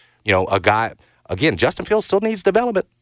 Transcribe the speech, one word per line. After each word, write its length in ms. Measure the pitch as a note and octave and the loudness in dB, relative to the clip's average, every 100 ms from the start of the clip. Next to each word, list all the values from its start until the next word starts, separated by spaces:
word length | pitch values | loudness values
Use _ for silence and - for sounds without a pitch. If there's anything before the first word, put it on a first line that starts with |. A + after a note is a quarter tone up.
| _ _ | _ _
you 80 | G#2+ | 0
know, 140 | F#2+ F2+ | 0 2
a 120 | G2 | 0
guy, 360 | F#2+ G#2 A2+ - _ _ - | 2 0 -2 -8 _ _ -10
again, 300 | F#2+ D#3 D3+ | -2 0 2
Justin 260 | A#2+ - | 0 -2
Fields 220 | F3+ G#3+ G3+ | -2 -2 0
still 140 | G3 | 0
needs 220 | A3 G#3+ | 0 0
development. 440 | G3 G3 B3 G3 - _ | 0 2 0 -2 -6 _